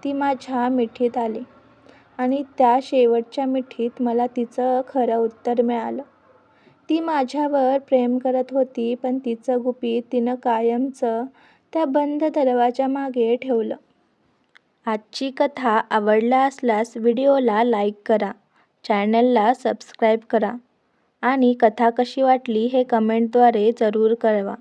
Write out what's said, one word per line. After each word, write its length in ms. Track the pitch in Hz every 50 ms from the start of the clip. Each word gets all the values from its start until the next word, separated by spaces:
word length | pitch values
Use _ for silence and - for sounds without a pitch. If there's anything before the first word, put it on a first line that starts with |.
| -
ती 80 | 277
माझ्या 560 | 285 277 277 277 269 254 - - 262 247 240 254
मिठीत 500 | 262 254 233 226 - - 254 240 240 254
आली 220 | 233 226 214 220 254 - - - _ _ _ _ _ - - _ _ _ _ -
आणि 240 | 254 254 262 277 277 277 - -
त्या 200 | 262 240 233 262
शेवटच्या 640 | 269 - - 262 247 233 233 233 233 - - - 269
मिठीत 560 | 262 262 262 254 - - - 226 240 - -
मला 240 | 254 240 233 240 240
तिचं 540 | 247 247 247 240 233 - - 247 254 254 254 262 -
खरं 280 | - 277 247 226 226
उत्तर 460 | 226 226 226 226 - _ 247 240 240
मिळालं. 400 | 240 240 240 233 226 233 233 247 285 _ _ _ _ _ _ _ _ _ _ _ _ _ _ _ _ -
ती 120 | 311 330
माझ्यावर 800 | 330 330 311 294 262 247 269 285 294 285 285 277 262 254 269 277
प्रेम 400 | 269 _ 277 254 247 240 247 254
करत 260 | 247 262 254 254 254 262
होती, 440 | 262 277 262 262 262 - 233 233 247
पण 240 | 247 - 254 254 262
तिचं 440 | 262 240 233 226 _ - 254 247
गुपित 400 | 240 254 247 254 - 233 226 240 240 _
तिनं 220 | - 247 233 240 247
कायमचं 920 | 247 - 254 233 226 226 233 233 247 262 277 262 - - 233 226 226 247 269 _ _ _ _ _ _ _ _
त्या 120 | - 330 320
बंद 400 | 277 262 294 294 285 294 302 311
दरवाजामागे 1120 | 311 302 311 277 262 247 247 240 247 247 254 269 262 269 277 277 269 247 247 233 226 233
ठेवलं. 400 | 247 254 262 254 226 220 220 - - _ _ _ _ _ _ _ _ _ _ _ _ _ _ _ _ _ _ _ _ _
आजची 440 | 233 220 214 214 _ - - 269 269
कथा 500 | 262 - 294 277 285 - 254 240 214 226 - -
आवडला 480 | - 220 208 208 214 220 226 240 247 262
असल्यास 580 | 269 277 269 - - 240 214 208 226 233 -
व्हिडिओला 680 | 240 220 240 240 233 262 277 277 269 262 233 208 214 240
लाईक 300 | 247 233 208 208 208 208 - _
करा, 260 | - 226 208 208 196 208 _ _ _ _ _ _ _ _ _ _ -
चॅनलला 680 | 220 202 202 214 220 233 240 254 247 226 208 220 262
सबस्क्राईब 640 | - - 233 214 214 - - - _ 240 220 220 226 226 _
करा 220 | - 220 214 202 240 247 _ _ _ _ _ _ _ _ _ _ _ _
आणि 320 | - 240 269 269 254 247 247 240
कथा 300 | 247 220 214 - 233 233
कशी 320 | 233 240 247 240 - 277
वाटली 440 | 262 262 262 254 262 254 220 214 220
हे 180 | 247 254 262 254
कमेंटद्वारे 840 | 254 247 226 220 220 220 226 233 226 233 240 247 240 226 208 208 220 226 -
जरूर 340 | 233 214 208 220 220 220 233
कळवा. 400 | 226 - 226 214 208 196 196 202 -